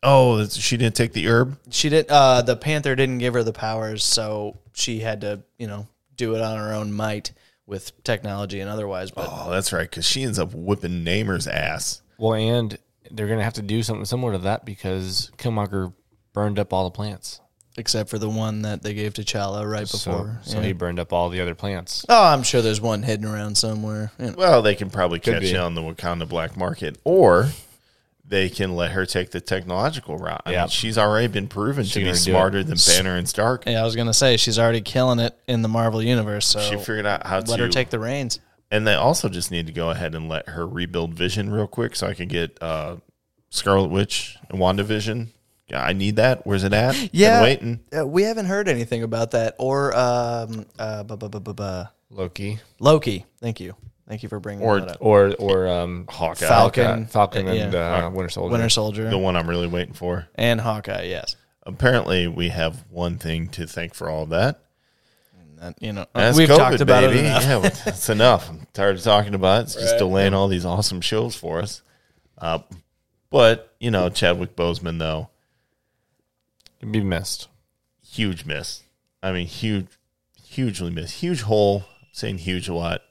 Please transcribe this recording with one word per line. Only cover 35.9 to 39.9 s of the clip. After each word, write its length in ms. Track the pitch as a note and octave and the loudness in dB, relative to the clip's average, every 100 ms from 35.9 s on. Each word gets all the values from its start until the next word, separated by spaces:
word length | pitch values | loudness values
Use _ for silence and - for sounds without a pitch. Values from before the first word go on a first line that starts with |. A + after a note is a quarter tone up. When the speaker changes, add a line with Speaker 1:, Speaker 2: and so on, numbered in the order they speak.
| A2 | 0
Speaker 2:
Universe, 440 | A2 B2 G#2+ G#2 - | 2 2 0 -2 0
so 140 | G#2 | 0
Speaker 1:
She 160 | G#2 G#2 | 0 -4
figured 300 | G2+ G#2+ G#2 | -4 -2 0
out 200 | G2 - | -2 -2
how 140 | F#2+ | -2
Speaker 2:
let 180 | A2 A2+ | -2 -2
her 80 | A#2 | 0
Speaker 1:
to 40 | |
Speaker 2:
take 160 | C3 B2+ | 0 -2
the 80 | A#2+ | -4
reins. 400 | A2 C#3 B2+ - _ _ _ | -4 -6 -6 -8 _ _ _
Speaker 1:
And 160 | G#2+ A2 | 0 2
they 80 | |
also 340 | F2+ G#2+ D#3+ A2+ | 4 4 2 -2
just 200 | F2+ F2 | -4 -6
need 160 | F2 D#2+ | -4 -6
to 60 | |
go 180 | D#2 E2 | -4 -4